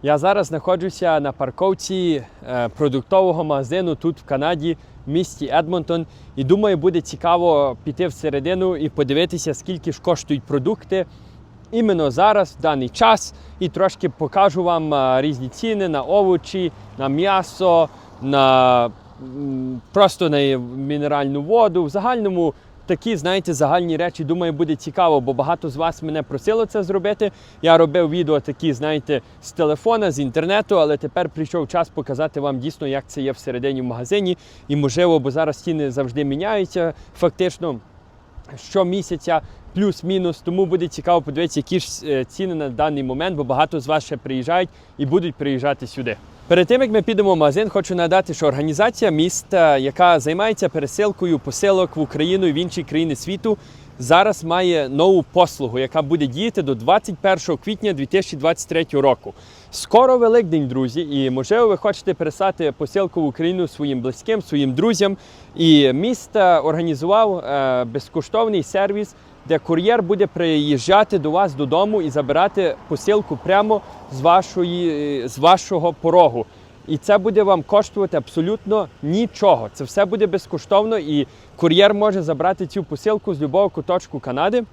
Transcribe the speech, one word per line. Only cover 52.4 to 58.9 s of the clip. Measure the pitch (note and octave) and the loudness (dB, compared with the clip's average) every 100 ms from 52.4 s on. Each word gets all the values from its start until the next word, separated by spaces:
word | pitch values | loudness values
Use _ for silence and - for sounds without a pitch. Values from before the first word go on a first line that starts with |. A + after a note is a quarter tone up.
| F3+ | 0
і | |
в | D3 | 0
інші | F3 - | -4 -6
країни | D3 D3+ E3 C3+ | -4 -2 -2 -4
світу, | - G3 A3+ G#3 - - - - | -6 -6 -2 -4 -6 -20 -20 -12
зараз | B2 E3 G3+ - | 2 4 4 0
має | E3 F3 F#3 E3+ C3+ | -2 0 2 0 0
нову | C#3 F3+ F#3+ | 2 4 4
послугу, | D3 - - - C3 A#2+ | 2 2 2 0 -6 -4
яка | C3 D#3 | -2 -2
буде | C#3+ E3 D3 | -2 0 -2
діяти | B2 A3+ - | -2 -4 -4
до | C#3+ B2+ | -4 -4
двадцять | A#2 G3+ - F3+ | 2 0 0 -4
першого | G3 F#3 - E3 | 0 0 -2 -6
квітня | - G#3+ G#3+ | -4 -4 -4
дві | A#3+ C#4 | -4 -2
тисячі | F#3+ F#3 D#3 | -2 -2 -2
двадцять | D3+ E3+ - | -2 -2 -2
третього | E3 E3 | -4 -2